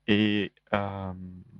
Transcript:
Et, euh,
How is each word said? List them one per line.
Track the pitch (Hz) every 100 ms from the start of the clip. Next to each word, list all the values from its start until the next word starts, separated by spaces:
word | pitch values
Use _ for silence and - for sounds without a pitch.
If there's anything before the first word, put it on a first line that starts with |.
| -
Et, | 104 107 104 95 - _
euh, | 104 101 98 95 92 92 90 -